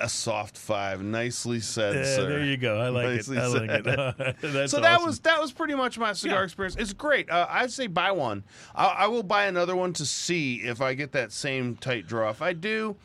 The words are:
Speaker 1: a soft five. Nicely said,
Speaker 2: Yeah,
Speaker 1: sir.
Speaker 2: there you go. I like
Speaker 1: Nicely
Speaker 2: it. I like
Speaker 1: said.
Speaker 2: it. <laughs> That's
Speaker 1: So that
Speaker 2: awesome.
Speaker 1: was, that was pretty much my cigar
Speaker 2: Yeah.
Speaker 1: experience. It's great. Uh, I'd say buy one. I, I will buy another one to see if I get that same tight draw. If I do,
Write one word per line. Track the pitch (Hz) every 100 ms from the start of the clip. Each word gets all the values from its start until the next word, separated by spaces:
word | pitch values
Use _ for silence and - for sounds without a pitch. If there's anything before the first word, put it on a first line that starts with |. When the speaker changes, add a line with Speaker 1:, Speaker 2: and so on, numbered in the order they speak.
Speaker 1:
a | 113
soft | - - 107 104 -
five. | - 104 98 95
Nicely | 101 113 120 117 120 117
said, | 101 - 107 135
Speaker 2:
Yeah, | 135 135
Speaker 1:
sir. | -
Speaker 2:
there | 147
you | 143 135
go. | 123 107
I | 123
like | 123 123
Speaker 1:
Nicely | 120 107 131
Speaker 2:
it. |
I | 123
like | 123 110
Speaker 1:
said. | 143 117
Speaker 2:
it. | - 135 - 131 127
<laughs> | 156
That's | 139 139
Speaker 1:
So | 285
that | 320 349
Speaker 2:
awesome. | 339
Speaker 1:
was, | -
that | 320 320
was | 302
pretty | - 311
much | 285 254 226
my | 226
cigar | 196 - 196
Speaker 2:
Yeah. |
Speaker 1:
experience. | 190 - 190 180
It's | 214
great. | 196 294 262 165
Uh, | 170 175
I'd | 180 247
say | 247 247
buy | 175 180
one. | 190 123 101 98 - -
I, | - 185
I | 175 202
will | 233
buy | 185 208 202
another | 180 175
one | 180 185
to | 160
see | 143 - - 175 139 120
if | 117 117
I | 131
get | 131 143
that | 139 113
same | - 147 131 123 113
tight | 135 120 85
draw. | 117 107
If | 107
I | 160
do, | 175 202 220 220 208